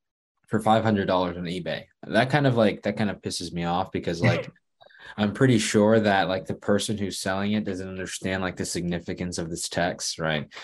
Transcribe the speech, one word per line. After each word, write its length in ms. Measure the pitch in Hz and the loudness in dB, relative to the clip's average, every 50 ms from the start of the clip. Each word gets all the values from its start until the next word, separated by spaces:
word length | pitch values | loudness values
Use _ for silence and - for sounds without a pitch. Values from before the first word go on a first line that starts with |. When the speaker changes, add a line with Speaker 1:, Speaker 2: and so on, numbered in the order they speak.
| _ _ _ _ _ _ _ _ _ | _ _ _ _ _ _ _ _ _
Speaker 1:
for 140 | _ - 104 | _ -4 0
five 220 | - 110 110 113 | 2 4 4 4
hundred 240 | 107 113 107 98 92 | 4 4 2 2 2
dollars 300 | 85 92 90 92 90 87 | 2 2 2 2 0 -2
on 80 | 90 87 | -4 -6
eBay. 400 | 82 87 90 82 80 73 - - - _ _ - | -6 -6 -6 -6 -6 -6 -8 -10 -14 _ _ -8
That 240 | - 78 107 127 131 | -2 2 2 2 4
kind 160 | 143 147 139 | 4 4 4
of, 100 | 135 117 | 4 4
like, 260 | 117 110 101 90 - | 4 4 4 2 0
that 140 | - 104 104 | -2 -4 -2
kind 140 | - 110 98 | -2 -2 -2
of 100 | 90 - | -4 -6
pisses 320 | - 98 - - 87 85 | -8 -8 -6 -6 -8 -8
me 120 | 82 87 85 | -6 -4 -2
off 280 | 85 87 90 95 - | -2 -2 -2 -2 -2
because, 300 | - 92 - 92 87 85 | -4 -4 -4 -4 -2 2
like, 280 | 113 117 - - - - - _ _ _ _ _ | 2 2 2 2 -2 -8 -14 _ _ _ _ _
Speaker 2:
<laughs> 340 | - - _ - - - - - | -20 -20 _ -20 -20 -12 -4 -2
Speaker 1:
I'm 160 | 104 104 98 | -2 0 2
pretty 240 | - 135 127 123 107 | 4 4 4 4 4
sure 420 | - - - 107 104 107 113 113 | 2 2 4 6 6 6 6 6
that, 280 | 104 107 98 98 87 82 | 6 4 4 4 2 2
like, 180 | 92 92 - | 0 -2 -4
the 80 | - 95 | -6 -8
person 420 | - - - 101 101 - - 107 | -4 0 0 0 0 0 -2 -4
who's 220 | 98 101 92 90 - | -4 -4 -6 -6 -6
selling 340 | - 98 95 95 101 101 | -4 -4 -2 -2 -2 0
it 120 | 107 107 104 | 0 -2 -2
doesn't 240 | 104 92 90 95 95 | -4 -6 -6 -8 -8
understand, 540 | 92 92 90 87 - - - 95 95 95 | -8 -8 -8 -8 -8 -6 -4 -2 -2 -2
like, 140 | 92 92 90 | -2 -2 -2
the 80 | - 92 | -4 -6
significance 720 | - - 92 85 87 87 85 - - 90 - 90 90 87 | -4 -4 -4 -2 -2 -4 -4 -4 -6 -6 -6 -6 -6 -4
of 140 | - 85 80 | -6 -6 -6
this 180 | 85 82 - - | -6 -8 -8 -4
text, 500 | - 90 85 90 - - - - - - | -2 0 0 0 -2 -4 -6 -6 -6 -4
right? 280 | 80 80 78 76 73 - - - | -2 -2 -2 -2 -4 -6 -12 -4